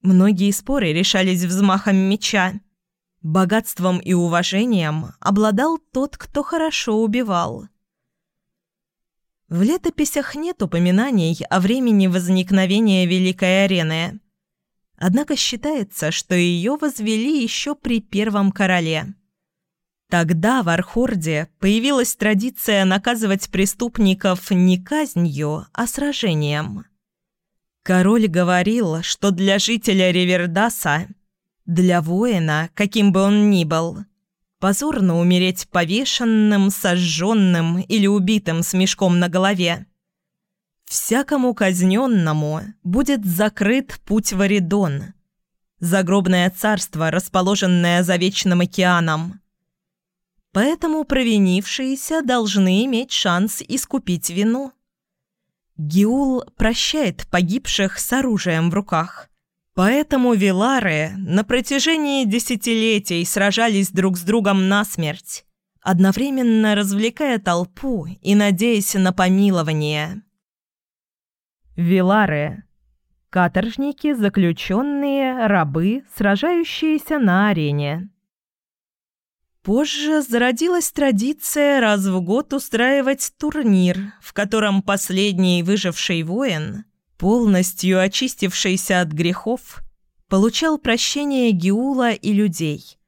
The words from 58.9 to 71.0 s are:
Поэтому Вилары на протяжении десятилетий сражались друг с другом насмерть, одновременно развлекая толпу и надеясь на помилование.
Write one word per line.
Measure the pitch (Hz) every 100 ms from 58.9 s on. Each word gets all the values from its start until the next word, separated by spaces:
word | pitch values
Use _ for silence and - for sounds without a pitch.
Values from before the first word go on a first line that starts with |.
| 165 165 - - _ _ _ _
Поэтому | - 190 269 302 277 247
Вилары | 226 196 185 226 269 208 156 156 196
на | 185 180
протяжении | 208 247 254 277 262 320 294 277 240
десятилетий | 226 - 240 - 226 226 208 202 170
сражались | 175 - 202 196 233 202 190
друг | 180 190 180
с |
другом | 175 226 202 196 190
насмерть, | 202 214 - 156 170 - - _ _ _ _
одновременно | - 180 190 196 277 262 240 220 220
развлекая | 208 202 196 220 - 294 233
толпу | 190 175 175 - 269 233 160 185
и | -
надеясь | 202 208 180 233 220 196
на | 196 185
помилование. | 180 185 190 202 180 156 156 151 151 156 196 - _ _ _ _ _ _ _